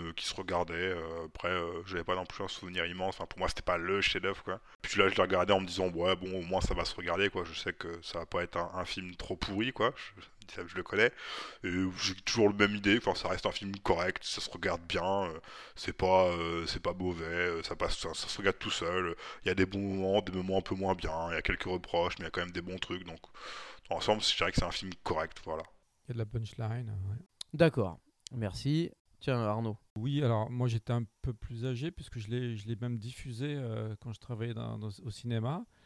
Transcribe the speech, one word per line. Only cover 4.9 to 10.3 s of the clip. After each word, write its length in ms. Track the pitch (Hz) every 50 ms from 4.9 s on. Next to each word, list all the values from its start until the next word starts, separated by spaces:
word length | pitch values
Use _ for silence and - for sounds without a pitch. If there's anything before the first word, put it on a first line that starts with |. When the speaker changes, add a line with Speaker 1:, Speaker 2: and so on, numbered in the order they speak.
| - 101
Speaker 1:
là, 100 | 101 98
je 60 | 101
l'ai 60 | - 95
regardé 280 | 92 95 92 90 95 101
en 60 | 95
me 60 | 95
disant, 220 | 90 87 92 92 92
ouais, 260 | 85 82 85 92 95
bon, 240 | 90 90 92 92 92
au 40 | 87
moins, 180 | 85 92 95
ça 120 | 90 - -
va 100 | 85 85
se 80 | - -
regarder, 340 | - 90 85 85 87 98 101
quoi, 120 | - 98 87
je 140 | 82 82 -
sais 140 | - 98 90
que 260 | - - 90 85 87 82
ça 160 | - - 87
va 60 | 82 -
pas 160 | - 90 87
être 140 | 90 - -
un, 120 | 85 90 -
un 100 | 92 90
film 300 | - - 101 92 90 90
trop 200 | - - - 98
pourri, 380 | 82 - - 101 98 113 131 131
quoi, 200 | - 107 123 127
je... 260 | - - - - 101 - -